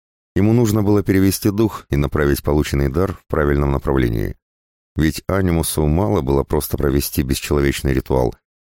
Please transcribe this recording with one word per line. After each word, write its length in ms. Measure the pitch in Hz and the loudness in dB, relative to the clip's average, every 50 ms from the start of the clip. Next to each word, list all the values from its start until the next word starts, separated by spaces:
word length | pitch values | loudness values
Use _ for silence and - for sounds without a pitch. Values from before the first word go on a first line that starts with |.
| _ _ _ _ _ _ - | _ _ _ _ _ _ -2
Ему 180 | 92 95 107 113 | 0 2 2 4
нужно 280 | 120 123 107 104 110 | 4 2 2 2 0
было 220 | 104 98 104 104 95 | 2 2 2 2 2
перевести 460 | - 98 95 95 98 92 - - 110 | 2 2 4 4 2 2 0 -2 -2
дух 340 | 98 101 113 107 - - - - | 0 0 0 0 -2 -6 -8 -4
и 60 | - | -2
направить 480 | 71 71 69 - 76 73 71 71 65 - | 0 0 0 0 0 0 0 0 0 0
полученный 460 | - 73 76 73 - - 69 71 69 | 0 0 0 0 0 0 -2 0 0
дар 240 | 65 80 92 98 - | 0 -2 -2 -2 -4
в 140 | - _ - | -8 _ -6
правильном 440 | - 78 76 71 73 71 71 71 | -2 0 0 2 2 2 0 0
направлении. 640 | 69 67 - - 69 67 64 58 57 55 50 50 - _ _ _ _ _ _ _ _ _ _ _ - | 0 -2 -2 0 0 0 0 0 0 -2 -4 -6 -8 _ _ _ _ _ _ _ _ _ _ _ -2
Ведь 280 | - 76 78 76 - - - | 0 0 0 0 -2 -4 -4
анимусу 580 | 87 98 95 90 85 82 78 - - - 78 76 | -2 0 0 2 2 0 0 -2 -2 0 0 2
мало 340 | 76 82 101 107 107 90 | 2 2 0 0 0 0
было 220 | 71 64 69 69 65 | 0 0 0 0 0
просто 340 | - - 76 71 - - - | 0 -2 -2 -2 -2 -4 -2
провести 460 | 71 71 67 71 - - - - 71 | 0 0 0 0 0 -2 -2 -2 -2
бесчеловечный 720 | 64 67 - - - 73 73 71 69 65 - - 69 65 | -2 -2 -4 -2 -2 0 0 2 0 0 0 -2 -2 -2
ритуал, 400 | 64 - - 67 65 62 58 - - _ _ _ _ _ _ - | -2 -2 -2 0 0 0 -2 -4 -8 _ _ _ _ _ _ -4